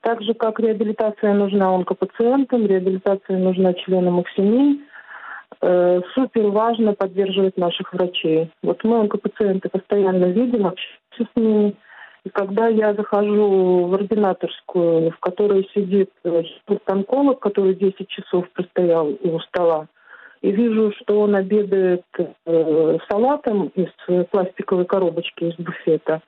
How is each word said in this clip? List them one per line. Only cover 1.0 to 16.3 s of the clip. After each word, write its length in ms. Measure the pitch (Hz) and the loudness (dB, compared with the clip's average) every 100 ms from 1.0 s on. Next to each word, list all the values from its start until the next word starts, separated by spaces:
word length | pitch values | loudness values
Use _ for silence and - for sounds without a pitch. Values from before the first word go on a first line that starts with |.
| 220 208 214 | -4 -2 0
нужна 400 | 202 202 202 190 | 2 2 0 0
онкопациентам, 920 | 185 180 185 190 - 233 269 262 247 208 | 0 -2 -4 -6 -2 0 2 0 0 2
реабилитация 720 | 190 185 190 202 196 - 190 | 2 0 -2 -2 -2 -2 -2
нужна 340 | 185 185 190 | 0 2 0
членам 460 | 180 - 185 180 175 | 0 -2 0 2 0
их 80 | 180 | -2
семей, 460 | - 196 240 285 285 - - - - - - - - | 0 2 4 4 2 -4 -20 -20 -20 -18 -18 -20 -6
э, 400 | 180 180 180 180 180 | 0 2 4 2 0
супер 340 | - 269 233 208 | -4 -2 0 2
важно 440 | 202 226 233 220 | 2 0 2 0
поддерживать 640 | 202 196 180 202 190 190 190 | 0 -4 -2 -2 0 0 0
наших 360 | 175 170 185 | -4 -4 -10
врачей. 580 | 180 180 180 165 160 165 _ | -4 -4 -2 0 0 -2 _
Вот 180 | - 254 | -6 -2
мы, 160 | 220 233 | 0 0
онкопациенты, 680 | 208 214 202 - 208 190 - | 0 -2 -6 -2 -2 -2 -4
постоянно 560 | 190 - 202 190 185 180 | -8 -2 0 2 2 0
видим, 400 | 180 247 240 185 | 0 0 0 -2
общаемся 680 | 170 - - _ - 226 | -4 -14 -16 _ -10 -6
с 40 | - | 0
ними. 400 | 220 214 208 202 _ - - _ | 2 2 2 -2 _ -20 -20 _
И 60 | 190 | -8
когда 360 | - 196 202 226 | -6 -4 0 2
я 280 | 220 214 | 2 0
захожу 920 | 208 208 202 208 208 208 190 185 180 175 | -2 -2 0 2 2 4 4 4 2 2
в 80 | |
ординаторскую, 1160 | 190 196 214 202 175 170 - - 180 170 165 165 | 0 0 0 0 0 -6 -10 -6 0 2 2 0
в 80 | 165 | -2
которой 480 | 185 180 208 196 196 | -6 0 2 2 0
сидит, 380 | 208 190 196 190 _ | -4 0 0 0 _
э, 180 | 175 | -2